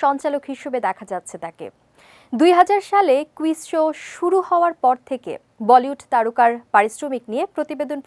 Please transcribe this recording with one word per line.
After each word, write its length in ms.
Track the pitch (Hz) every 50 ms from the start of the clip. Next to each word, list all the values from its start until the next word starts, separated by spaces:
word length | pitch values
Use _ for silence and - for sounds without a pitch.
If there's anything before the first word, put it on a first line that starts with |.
সঞ্চালক 420 | 311 277 285 277 - 302 285 277 - -
হিসেবে 280 | 269 - - 294 254 247 214
দেখা 180 | 190 190 - 214 -
যাচ্ছে 240 | 196 180 - - - 170 -
তাকে। 220 | 165 - - 160 95 - _ _ _ _ _ _ _ _ _ _ _ -
দুই 180 | 226 311 359 359 349
হাজার 220 | 359 381 403 403 381 -
সালে 240 | 403 403 392 302 254 277 302 - _
কুইজ 220 | - 311 320 320 - - -
শো 120 | - 320 311 311 302 - - - -
শুরু 240 | - 349 349 370 381 359 -
হওয়ার 240 | 359 339 349 339 330 - -
পর 120 | 254 254 247 _ -
থেকে 220 | 269 247 - 170 - - _ _ _ - 220 208
বলিউড 320 | 247 254 247 277 285 - - _ 269
তারকার 380 | 240 220 226 233 - 240 233 233 240 233 _ -
পারিশ্রমিক 500 | 208 208 214 - - 294 285 262 233 - -
নিয়ে 120 | 220 269 359 - _
প্রতিবেদন 440 | 311 294 - 302 269 294 262 302 277 -